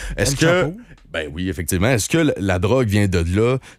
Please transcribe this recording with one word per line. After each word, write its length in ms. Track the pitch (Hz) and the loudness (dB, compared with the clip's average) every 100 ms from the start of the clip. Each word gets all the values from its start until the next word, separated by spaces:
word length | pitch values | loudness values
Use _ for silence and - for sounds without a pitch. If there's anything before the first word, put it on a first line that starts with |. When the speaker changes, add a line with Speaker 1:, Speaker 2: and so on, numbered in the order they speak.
| - - | -8 -4
Speaker 1:
Est-ce 140 | 101 | -2
Speaker 2:
El 40 | 139 | 0
Speaker 1:
que 80 | 160 | 2
Speaker 2:
Chapo. 300 | 180 156 208 240 - - | 2 0 -4 -14 -20 -12
Speaker 1:
Ben 160 | 82 78 | -8 -8
oui, 160 | 78 92 | -6 -4
effectivement. 380 | 90 80 90 107 | -4 -2 0 2
Est-ce 180 | 123 - | 2 0
que 80 | 165 | 2
l-, 160 | 156 - | 2 0
la 200 | 98 90 | 0 0
drogue 300 | 95 127 113 | 2 2 2
vient 180 | 104 101 | 2 2
de 120 | 90 | 0
là ? 400 | 82 98 117 131 - | 0 2 2 0 -6